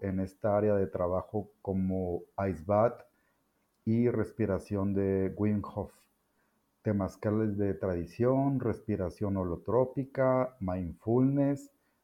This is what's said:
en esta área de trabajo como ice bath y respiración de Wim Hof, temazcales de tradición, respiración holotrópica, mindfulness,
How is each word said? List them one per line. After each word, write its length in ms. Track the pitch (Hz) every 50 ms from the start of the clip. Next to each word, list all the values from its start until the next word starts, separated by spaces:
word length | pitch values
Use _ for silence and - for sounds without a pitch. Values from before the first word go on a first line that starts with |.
| -
en 160 | 98 92 95
esta 380 | 95 92 - _ - 107 101
área 180 | 104 104 104 104
de 100 | 101 95
trabajo 640 | 95 - 92 90 87 90 92 - - - 107 98 - _ _ -
como 580 | 101 95 95 95 92 95 95 92 90 87 87 - - _ - 98
ice 160 | 98 90 76 78
bath 360 | 95 101 104 113 123 120 - - _ _ _ _ _ _ _ _ _ _ _ _ _ _ _ _
y 260 | 113 110 117 120 120
respiración 840 | 113 110 104 - - - 110 95 95 90 - - 104 98 98 101 98
de 400 | 98 98 98 98 95 95 92 90
Wim 280 | 98 104 107 107 101 98
Hof, 280 | - - 104 95 - - _ _ _ _ _ _ _ _ _ _ _ _ _ _ _ _ _ _
temazcales 760 | 113 104 101 95 92 - - - 107 104 110 113 110 101
de 160 | 98 101 98 95
tradición, 880 | - - 95 90 85 85 - - - 117 123 131 135 135 139 139 127
respiración 760 | - 113 104 - - - 104 92 92 85 - - 107 101 98
holotrópica, 1160 | 95 92 90 82 80 - - 101 123 127 131 - 139 131 131 - 135 131 131 127 127 127 - - _
mindfulness, 1120 | 98 92 90 92 92 82 85 - - 113 117 127 131 135 139 143 139 139 143 139 - - _ _ _ _ _ _